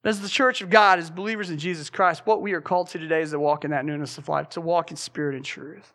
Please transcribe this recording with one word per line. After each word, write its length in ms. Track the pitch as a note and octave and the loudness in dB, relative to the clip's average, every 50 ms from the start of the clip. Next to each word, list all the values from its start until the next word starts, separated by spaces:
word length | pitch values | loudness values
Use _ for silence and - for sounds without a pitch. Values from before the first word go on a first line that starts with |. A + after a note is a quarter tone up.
| - | 0
As 180 | G#3+ A3 G3 | 0 -2 -2
the 80 | G3+ G3 | -4 -4
church 320 | - - C4 B3+ B3+ - | 2 4 4 4 2 0
of 80 | G3+ F3+ | 0 6
God, 300 | G3 G#3+ G#3 G3 F#3 F3 | 8 8 10 8 6 4
as 100 | E3 D#3+ | 2 -8
believers 400 | D#3+ F3+ G3 G#3+ A3+ G#3 G3+ F3 | -10 -8 -6 -6 -6 -6 -6 -6
in 80 | E3 | -6
Jesus 320 | D3 D3 F3+ F3+ D#3+ D3 - | -4 -4 -4 -6 -6 -8 -10
Christ, 380 | - - F#3+ F3+ D#3+ - - | 0 2 2 2 2 0 0
what 160 | G#3+ A3 - - | 0 0 2 0
we 100 | G#3 F#3 | -4 -4
are 80 | E3 | -4
called 280 | - - F#3 F3+ F3+ F3 | -2 0 0 0 -2 -4
to 100 | - F3 | -8 -10
today 220 | D#3+ D#3 D#3+ D#3+ | -2 0 0 0
is 100 | D#3+ D3+ | 0 -2
to 80 | D3+ D3 | -2 0
walk 260 | D3 D3 D3 D3 - | 0 0 0 0 -2
in 60 | D3 | -2
that 140 | D3 C#3 C3 | -2 -2 -2
newness 340 | D3+ D3 D3 D3 C3 - - | -4 -4 -6 -6 -8 -10 -12
of 100 | C#3+ - | -6 -2
life, 200 | D3 C#3+ D3+ - | -2 -2 -2 -4
to 120 | - F3 | -10 -6
walk 300 | E3 E3 F3 E3+ D#3+ - | -2 0 0 0 0 -2
in 60 | D#3 | -10
spirit 380 | C#3+ - - _ - D3+ C#3+ C3+ | -12 -12 -10 _ -4 -4 -4 -4
and 80 | C3 C#3 | -6 -8
truth. 480 | - - - - D3 E3 G3+ - _ _ | -10 -12 -12 -14 -16 -16 -18 -20 _ _